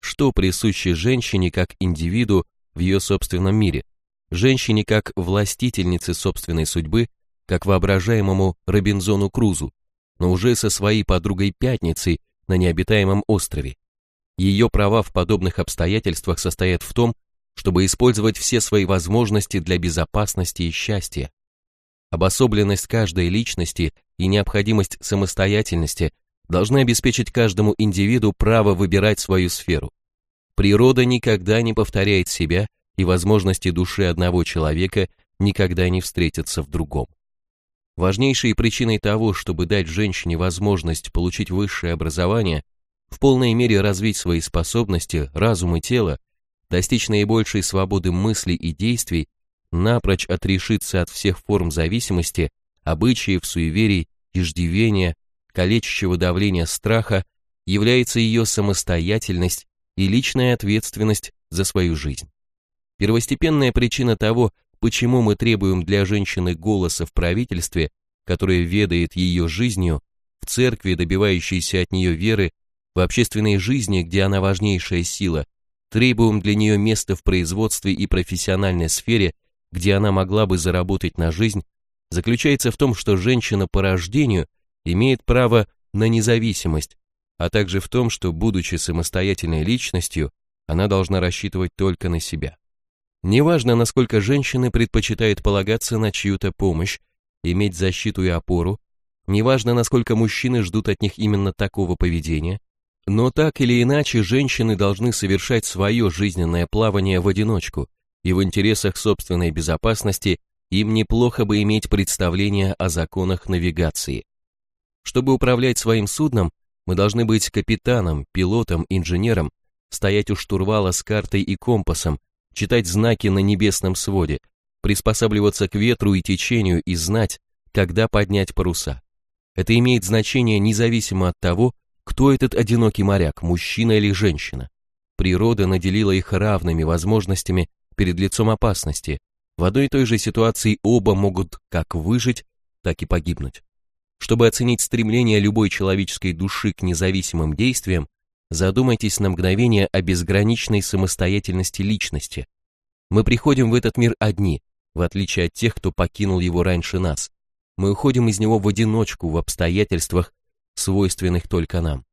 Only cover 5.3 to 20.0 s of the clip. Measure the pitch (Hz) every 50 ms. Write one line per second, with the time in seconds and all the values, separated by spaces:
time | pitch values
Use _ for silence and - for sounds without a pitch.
5.3 | 95 104 104 98 - _ 123 123 - - 92 90 90 85 - - 85 - - 98
6.3 | - - - - 82 80 80 - - - 80 76 78 113 117 - _ _ _ _
7.3 | _ _ _ - 92 87 - 95 98 92 85 95 98 95 87 110 117 110 101 98
8.3 | 95 95 95 95 87 _ _ - 92 104 95 101 101 98 90 101 104 98 101 92
9.3 | _ - 117 104 90 73 76 67 _ _ _ _ _ _ _ _ _ _ 85 87
10.3 | 92 90 95 123 120 - - 107 - - 95 104 107 110 101 - 98 90 82 101
11.3 | 98 90 98 101 - _ - 127 127 - - 82 78 - - 92 80 - _ _
12.3 | _ _ _ - 95 90 90 90 82 80 92 - 110 104 98 95 98 101 101 -
13.3 | 107 95 - - - 73 67 65 64 _ _ _ _ _ _ _ _ _ _ _
14.3 | _ - 92 98 98 101 117 110 - 110 104 101 107 113 104 - - 95 90 -
15.3 | 107 92 90 90 - - 85 - - - 85 87 101 110 - 98 85 - - -
16.3 | 85 - - 90 - - 92 92 90 85 - - - - 120 117 117 _ _ _
17.3 | _ _ _ _ _ - - 98 87 90 98 92 - - 123 123 117 107 104 110
18.3 | 104 - - - - 117 - - 104 104 95 87 98 92 85 87 104 117 120 101
19.3 | 107 104 98 - - 98 78 82 92 90 85 87 78 80